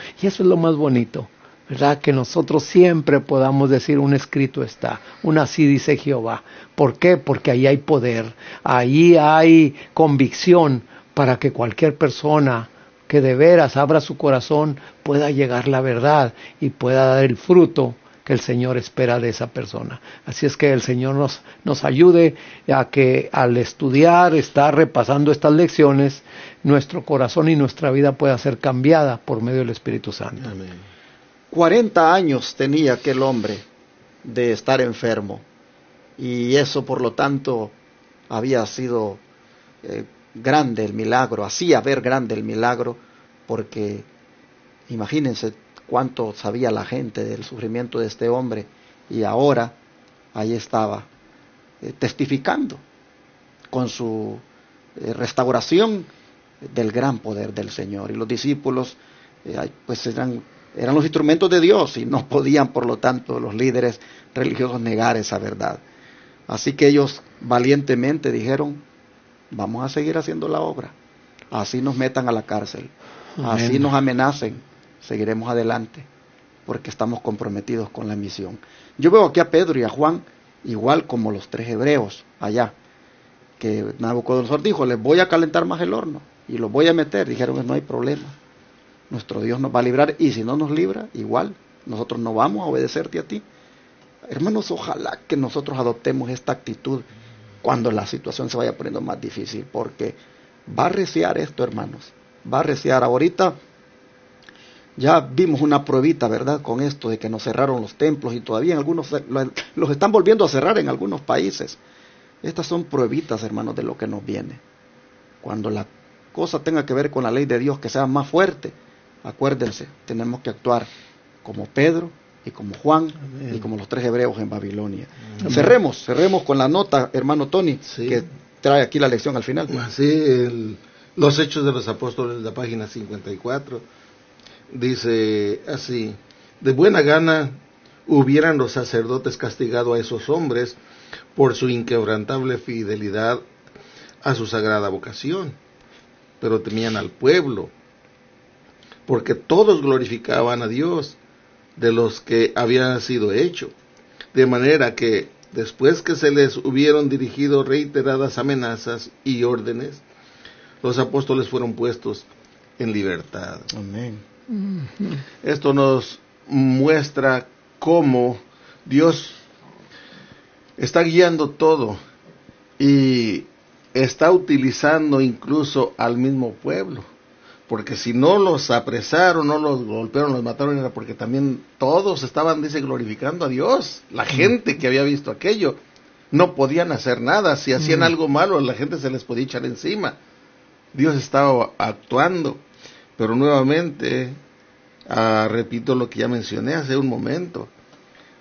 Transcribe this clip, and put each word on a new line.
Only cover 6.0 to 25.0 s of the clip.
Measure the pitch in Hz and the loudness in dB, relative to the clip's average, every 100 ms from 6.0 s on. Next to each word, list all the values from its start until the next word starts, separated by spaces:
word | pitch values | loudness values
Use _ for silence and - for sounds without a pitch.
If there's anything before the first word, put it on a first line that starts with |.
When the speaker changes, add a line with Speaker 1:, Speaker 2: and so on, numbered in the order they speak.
| 143 131 113 113 - - - - | 0 -4 -4 -8 -12 -20 -18 0
Speaker 1:
¿Por | 139 - | 0 4
qué? | 175 180 | 4 4
Porque | - 127 - | 2 -2 2
ahí | 123 135 | 4 4
hay | 139 | 2
poder, | - 151 120 113 113 - - - | 2 0 2 -2 -6 -12 -20 -8
ahí | - 127 123 143 170 165 | 0 2 4 6 8 8
hay | 151 160 165 165 151 - - - | 8 6 8 8 8 2 -12 2
convicción | 160 139 131 - - 175 156 127 - - _ | 2 4 2 0 4 6 6 2 -4 -20 _
para | - 135 123 | 0 2 2
que | 143 | 0
cualquier | - 117 - 160 147 | -2 -4 2 2 2
persona | 147 - 147 151 139 120 110 - - _ _ | -2 0 0 2 2 0 -6 -18 -20 _ _
que | 147 | 2
de | 131 127 | 4 6
veras | 160 175 139 139 | 8 8 6 2
abra | 143 156 | 4 2
su | 143 143 | 0 -2
corazón | 151 131 - 151 151 139 - - | 2 2 2 0 0 -4 -12 -14
pueda | - 143 147 | -2 0 2
llegar | 139 135 120 123 | 0 0 0 0
la | 135 | 0
verdad | 131 120 135 151 123 - - - | 0 0 4 4 2 -2 -20 -6
y | 143 | -6
pueda | - 123 131 131 | -2 0 4 4
dar | 131 | 6
el | 135 120 | 4 2
fruto | - 180 165 - 127 120 _ _ | 4 6 6 4 -2 -4 _ _
que | - | -2
el | 131 | -2
Señor | - 123 127 123 | 0 -2 0 -2
espera | - - 127 120 | -4 -2 0 2
de | 117 | -2
esa | 107 120 | -4 -8
persona. | 131 113 117 113 120 - - - | -8 -10 -10 -12 -14 -20 -18 -14
Así | - 147 | -2 -2
es | - | 2
que | 147 | 2
el | 131 | 2
Señor | 120 123 131 | 0 -2 0
nos, | 139 139 - - - | 0 -2 -4 -18 -10
nos | - 135 | -4 -2
ayude | 147 135 180 170 165 - - - - | 0 6 8 8 6 2 -16 -12 -2
a | 135 127 | 0 2
que | 139 131 131 135 | 4 4 4 0
al | 139 127 120 | 0 2 2
estudiar, | 113 - 139 131 165 175 180 | 0 -4 0 6 8 8 6
estar | 156 - - 143 156 | 4 2 4 4 4
repasando | 151 135 | 2 2